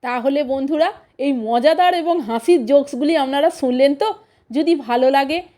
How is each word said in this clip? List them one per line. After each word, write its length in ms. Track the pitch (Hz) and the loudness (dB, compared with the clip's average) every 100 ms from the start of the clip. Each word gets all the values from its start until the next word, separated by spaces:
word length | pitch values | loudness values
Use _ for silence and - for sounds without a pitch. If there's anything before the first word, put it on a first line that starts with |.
তাহলে 420 | 254 247 240 277 | -6 -4 -2 -2
বন্ধুরা, 500 | 277 269 269 302 339 415 _ _ | -2 -4 -2 0 -2 -2 _ _
এই 160 | 277 | -4
মজাদার 600 | 262 220 233 262 320 359 | -2 -2 2 2 4 2
এবং 280 | 359 330 339 | 2 -2 -2
হাসির 440 | 220 226 226 349 226 | -2 -6 2 2 4
জোকসগুলি 520 | 277 277 247 294 330 | 2 2 -4 0 0
আপনারা 320 | 269 277 311 | 0 0 0
শুনলেন 460 | 320 262 247 277 285 | 0 -2 2 2 2
তো? 180 | 427 427 _ _ _ | -4 -6 _ _ _
যদি 240 | 240 311 339 | -4 0 0
ভালো 360 | 233 247 262 | 0 0 2
লাগে 320 | 277 269 320 359 | 2 0 -4 -8